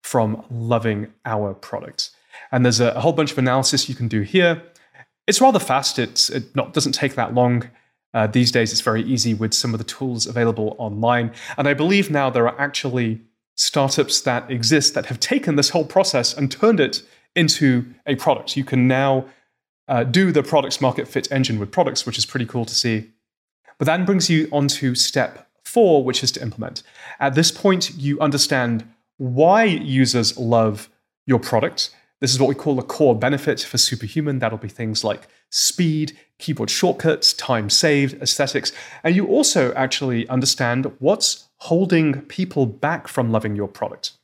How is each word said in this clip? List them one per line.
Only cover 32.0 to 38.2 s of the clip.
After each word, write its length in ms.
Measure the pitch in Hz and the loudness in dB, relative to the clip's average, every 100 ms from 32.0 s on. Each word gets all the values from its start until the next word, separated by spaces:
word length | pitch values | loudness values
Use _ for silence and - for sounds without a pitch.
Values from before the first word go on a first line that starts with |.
| _ _ | _ _
This 100 | 135 | -2
is 80 | 127 | 2
what 100 | 135 | 2
we 60 | 143 | 0
call 220 | 156 135 | -2 -2
a 60 | |
core 320 | - - 147 110 | -4 2 2 4
benefit 440 | 131 139 - 147 | 0 0 -2 -4
for 180 | - 123 | -4 -2
Superhuman. 580 | - 123 107 160 151 131 | -2 -2 -6 -4 -4 -2
That'll 220 | 117 110 | -4 -4
be 100 | 101 | -12
things 340 | - 113 107 | -8 -6 -4
like 240 | 110 101 - _ _ | -4 -6 -10 _ _
speed, 640 | - - - 170 156 151 - _ _ | -2 -2 0 0 0 -4 -8 _ _
keyboard 320 | - 147 110 | -8 -4 -4
shortcuts, 640 | - - - 165 - - | 0 0 0 0 2 2
time 360 | - - 120 104 | 0 -2 -2 0
saved, 520 | - 160 143 139 139 | 2 4 2 2 -2